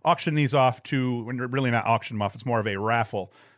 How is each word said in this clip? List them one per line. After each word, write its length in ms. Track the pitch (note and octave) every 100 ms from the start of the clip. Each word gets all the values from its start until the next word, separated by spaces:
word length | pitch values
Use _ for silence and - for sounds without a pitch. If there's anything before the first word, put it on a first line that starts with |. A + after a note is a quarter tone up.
| D#3+
auction 300 | E3+ - D3+
these 180 | C#3
off 280 | C#3 B2+ A#2+
to, 400 | - C#3 B2+ A#2+
really 460 | A2+ B2 B2 C3 C3
not 140 | A#2
auction 320 | - A2+ - A2
them 60 |
off, 120 | G2+
it's 120 | A2+ B2+
more 140 | A#2
of 60 | G#2+
a 120 | G2
raffle. 520 | G#2+ A#2 A2 G#2+ F2+ _ -